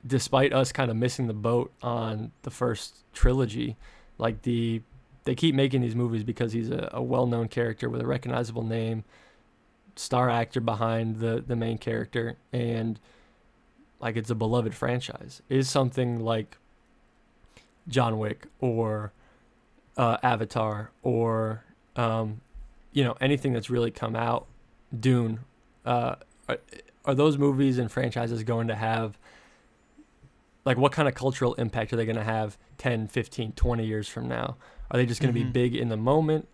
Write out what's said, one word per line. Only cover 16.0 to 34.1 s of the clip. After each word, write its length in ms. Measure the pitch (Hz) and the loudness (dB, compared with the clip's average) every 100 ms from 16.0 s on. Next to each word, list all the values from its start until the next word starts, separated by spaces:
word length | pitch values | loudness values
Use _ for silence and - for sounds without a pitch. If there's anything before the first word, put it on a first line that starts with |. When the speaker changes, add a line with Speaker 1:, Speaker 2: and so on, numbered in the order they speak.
| 123 117 | -2 0
Speaker 1:
like 380 | 113 113 110 - _ _ _ _ _ _ _ _ _ - _ _ - | 0 0 -2 -12 _ _ _ _ _ _ _ _ _ -20 _ _ -4
John 300 | 131 117 110 | 0 2 0
Wick 280 | 107 - - _ | -4 -6 -12 _
or, 520 | 131 113 113 107 107 _ _ _ _ _ _ _ _ - | -2 0 0 -2 -6 _ _ _ _ _ _ _ _ 0
uh, 220 | 120 113 | 2 4
Avatar 680 | 127 117 107 - 110 104 110 _ | 2 0 -2 -2 -2 -2 -8 _
or, 640 | 131 117 113 113 110 110 - _ _ - | -2 0 2 0 -2 -4 -12 _ _ -2
um, 460 | 117 113 110 107 _ - - - - | 0 0 -2 -6 _ -18 -18 -20 -6
you 100 | 143 | 0
know, 120 | 127 117 | 2 2
anything 320 | 135 143 139 | 0 2 2
that's 160 | 120 104 | -2 0
really 200 | 123 117 | 0 0
come 240 | - 113 | -2 -4
out, 320 | 113 117 117 - - _ _ _ 120 | -2 0 -2 -4 -20 _ _ _ -2
Dune, 420 | 120 123 117 110 127 _ _ _ - | 4 4 2 -4 -10 _ _ _ -2
uh, 300 | 120 120 - - _ - | 0 0 -4 -12 _ -8
are, 100 | 123 _ - - _ - | -8 _ -20 -20 _ 0
are 80 | |
those 240 | 135 147 143 | 4 6 6
movies 400 | 143 135 139 127 | 4 6 4 4
and 120 | 117 | 0
franchises 520 | - 127 117 117 117 | 0 -2 -2 -2 -4
going 260 | 110 117 113 | -2 0 0
to 60 | |
have, 440 | 104 110 113 113 104 - - - _ _ _ _ _ 302 _ - _ _ _ | -2 0 0 -2 -6 -20 -20 -20 _ _ _ _ _ -20 _ -20 _ _ _
like, 140 | - 123 | 0 4
what 140 | 139 | 4
kind 140 | - 147 | 4 2
of 60 | |
cultural 400 | 131 131 127 123 | 2 -2 2 0
impact 380 | - 117 117 107 | 0 -2 -2 -2
are 40 | 117 | 0
they 100 | 113 | 0
gonna 180 | 113 | -2
have 320 | 107 110 107 - _ - | -2 -2 -2 -6 _ -6
ten, 280 | 135 117 110 | -2 -2 -2
fifteen, 460 | - 113 - 113 | -4 -4 -6 -8
twenty 320 | - 123 117 110 | 0 2 2 0
years 220 | 107 | -2
from 200 | 104 | -4